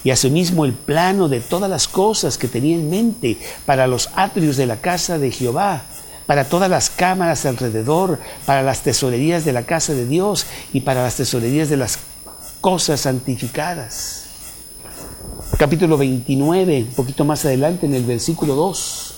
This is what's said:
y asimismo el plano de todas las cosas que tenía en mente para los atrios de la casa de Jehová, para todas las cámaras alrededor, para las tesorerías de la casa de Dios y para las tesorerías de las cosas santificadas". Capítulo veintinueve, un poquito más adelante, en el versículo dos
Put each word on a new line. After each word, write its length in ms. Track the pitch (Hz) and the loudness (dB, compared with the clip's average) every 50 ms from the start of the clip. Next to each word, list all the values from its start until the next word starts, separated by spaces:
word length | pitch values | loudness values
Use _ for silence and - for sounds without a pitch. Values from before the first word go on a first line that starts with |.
| - | 2
y 80 | 127 | 2
asimismo 540 | 131 117 - 131 139 165 180 170 180 165 151 | 2 4 4 4 4 4 2 2 2 2 2
el 80 | 135 117 | 2 0
plano 540 | - - - 143 156 175 185 190 202 185 156 | -4 -4 0 2 2 4 4 4 4 4 2
de 120 | 135 120 | 2 0
todas 300 | 120 - - 175 202 196 | -2 -2 -2 0 0 -2
las 180 | 185 143 - - | 0 -2 -2 -2
cosas 500 | - 185 190 214 220 208 - 156 - - | 2 2 2 2 2 2 0 -2 -2 -2
que 100 | - 120 | -4 -2
tenía 280 | - 120 127 151 165 | -2 0 2 2 2
en 140 | 170 160 147 | 2 0 0
mente 480 | 170 196 233 233 214 - - 123 107 - - - - - - | 0 2 2 0 0 0 -2 -2 -2 -2 -6 -14 -14 -10 0
para 220 | - 143 131 131 127 | 2 4 4 4 4
los 220 | 127 120 - - - | 4 0 -2 -4 0
atrios 420 | - 190 202 - 220 165 151 139 127 | 0 0 0 2 2 2 2 4 2
de 100 | 135 123 | 2 0
la 120 | 110 107 | 0 -2
casa 380 | - 180 175 175 - - 175 160 | -2 -2 -2 -2 -2 -2 -2 0
de 140 | 139 131 | 0 -2
Jehová, 520 | - - 131 123 117 151 196 202 185 135 - - - - - - - - - | -2 -2 -2 -2 0 2 0 0 0 -2 -6 -12 -18 -18 -18 -18 -18 -18 0
para 200 | - 151 143 135 | 2 2 2 4
todas 240 | 131 - 175 196 190 | 2 2 2 4 4
las 200 | 180 147 - - | 2 2 0 -2
cámaras 560 | - - 180 180 185 190 180 170 156 131 - | 0 0 2 2 2 2 2 0 0 0 0
alrededor, 720 | 147 123 117 127 120 107 110 110 123 151 165 190 185 156 127 - - - - - | -2 -2 0 -2 -2 -2 -2 0 2 2 2 2 2 0 -2 -4 -14 -16 -10 0
para 180 | - 139 139 135 | 2 2 2 4
las 180 | 135 127 - | 2 0 0
tesorerías 640 | - 147 120 - - 127 123 120 139 156 170 170 156 | 0 0 0 2 0 0 0 2 2 2 2 2 0
de 80 | 156 131 | 0 0
la 100 | 120 117 | 0 0
casa 300 | - 165 165 - - 156 | 0 -2 -2 0 0 -2
de 120 | 131 120 120 | -2 0 0
Dios 380 | 143 170 190 208 196 - - - - - - - - | 0 0 2 2 0 -2 -4 -6 -10 -14 -14 -4 -4
y 80 | 139 | -2
para 220 | 127 139 135 127 123 | 0 2 0 2 0
las 120 | 123 117 | 0 0
tesorerías 540 | - 135 117 - 123 113 120 135 151 160 143 | -2 -2 -2 0 0 0 2 2 2 2 2
de 80 | 151 139 | 2 0
las 220 | 127 104 - - - - - - - - - - - - - - | 0 -2 -4 -8 -8 -16 -18 -20 -20 -20 -20 -18 -18 -18 -16 0
cosas 400 | - 196 185 175 - - 151 127 | 2 2 2 2 2 0 0 0
santificadas". 1200 | - 143 131 127 120 - 127 113 - 123 - - 151 160 175 165 123 113 - - - - - - - - - - - - - - - - - - - - - - - - - - - - - - - - - - | 2 0 0 0 -2 -4 -4 -4 -4 -6 -4 -4 -4 -4 -6 -6 -8 -10 -10 -10 -8 -10 -10 -12 -14 -16 -18 -18 -18 -18 -18 -18 -20 -20 -20 -20 -20 -18 -18 -16 -16 -16 -16 -16 -14 -14 -12 -12 -8 -4 2 2
Capítulo 400 | 156 139 156 156 180 160 160 143 | 4 4 4 4 4 4 4 4
veintinueve, 840 | 139 135 127 127 117 - 139 135 139 151 170 190 190 185 156 131 | 4 2 2 -2 0 0 0 2 2 2 4 4 4 4 2 2
un 140 | 113 120 127 | 0 -2 -2
poquito 280 | - 131 127 135 - 147 | -4 -4 -4 0 0 2
más 220 | 147 151 - - | 2 2 2 2
adelante, 400 | 151 131 127 139 156 180 180 - | 2 2 4 2 2 0 0 0
en 80 | 143 139 | 0 0
el 100 | 127 123 | 0 0
versículo 520 | 117 123 117 - - 165 165 - 151 135 | 0 0 -2 0 -2 -2 0 0 0 2
dos 580 | 139 160 196 151 - - - - - - - - | 2 2 0 0 -4 -6 -6 -8 -10 -10 -12 -14